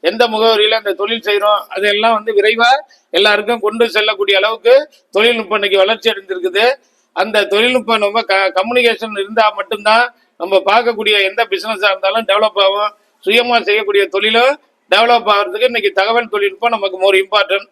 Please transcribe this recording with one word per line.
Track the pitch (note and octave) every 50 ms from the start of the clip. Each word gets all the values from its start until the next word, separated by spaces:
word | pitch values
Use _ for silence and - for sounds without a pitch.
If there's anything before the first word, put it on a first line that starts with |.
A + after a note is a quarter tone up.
எந்த | - B3 - A3+ A#3+
முகவரியில | A#3 A3 G#3+ A3 A3+ A3+ G#3 G#3+ G#3+ A3
அந்த | A3 G#3 G3+ F#3+
தொழில் | E3 G3+ G#3 A#3 A3+ A3
செய்றோம், | G#3 G#3 G3+ G3+ G#3 G#3 G3 G3 _
அதெல்லாம் | - G3 G3+ G#3 G#3 G#3 A3 A3+ A3+
வந்து | G#3+ G#3+ A3+ G#3+
விரைவா | G3+ G3 A3 A#3 A3+ A#3 A#3+ C4 D4 D4 _ _ _ _ _ -
எல்லாருக்கும் | E3+ G3+ G#3+ G#3 G#3 G#3 G#3 A#3+ A3+
கொண்டு | G#3+ G#3 A3 A3+ A#3 A3+
செல்லக்கூடிய | - G#3+ G#3+ G#3+ G#3+ F#3+ G3+ G3 G3+
அளவுக்கு | F#3+ G3 A3 A3+ A3 - A3+ B3+ C4+ D4+ D4+ _ _ _ _
தொழில்நுட்பம் | - F#3+ A3 A#3 A#3+ A3+ G#3+ F3+ G#3+ G#3
இன்னைக்கு | G3+ G3+ F#3
வளர்ச்சி | G3 F#3+ G3+ A3+ G#3+ - A3+
அடைஞ்சிருக்குது. | G#3+ G3 G3 F#3 F#3+ F3+ F3 F#3 F3 G3 A3 B3 C#4 - _ _ _ _ _ _ _
அந்த | - F#3+ A3 G#3+ G#3+ G3+
தொழில்நுட்பம் | E3 F#3+ G#3 A3+ B3 B3+ B3+ G#3 G3+ A#3
நம்ம | A3 G#3 G3+ G3+ A#3
க-, | A3+ - F#3+ F#3+ G3 F#3+ F#3
கம்யூனிகேஷன் | F#3 F#3+ A3 B3 B3 A#3+ A#3 A3+ A3 A3+ A3 G#3+ G3+
இருந்தா | G3 G3+ A3 A3+ A3 G#3+ G#3+
மட்டும்தான் | G3+ F#3+ - A3 G#3 G#3 G#3+ A3 A#3 B3 B3 _ _ _ _ _ _
நம்ம | E3+ F#3 G3 F#3+ -
பார்க்கக்கூடிய | F#3+ G3+ A3+ A#3+ A#3 A3+ G#3 G#3+ G#3+ G#3 G3+
எந்த | G3 F#3+ G3 A#3 A#3
பிசினஸா | A3+ F#3+ F#3 - A3 A3 F#3+ G3+ G3+
இருந்தாலும் | F#3+ F#3+ - F#3+ G3 A3+ A3+
டெவலப் | F#3+ G3 G#3 G#3+ G#3+ - G3+ G3
ஆகும், | F#3+ G3+ G#3 G#3 G#3 - _ _ _ _ _ _
சுயமா | F#3+ G#3+ A#3 A#3+ B3 A#3+ A#3
செய்யக்கூடிய | F3+ F#3+ G#3 G#3+ G#3+ G3 G3+ G3+ G3
தொழிலும் | - - G3 G3+ A3 A3+ A3+ B3 C4+ C#4+ D4 _ _ _ _ _ _
டெவலப் | F3+ G3+ A3+ A#3+ A#3+ A#3 - G3+
ஆகுறதுக்கு | G#3 G3+ G#3 F3+ F#3 G#3+ A#3+ B3+
இன்னைக்கு | A#3+ A#3 G3 G3+
தகவல் | - G3 G3 G#3+ A3+ A#3+ A#3
தொழில்நுட்பம் | G#3+ G#3 G#3 G3+ G3+ F#3+ - A#3 A#3 A#3
நமக்கு | G#3+ G3+ G3 F#3 F#3
more | F#3 G3+ G3
important. | F#3+ F#3+ F#3+ - G#3 G3 - F#3 G3 - _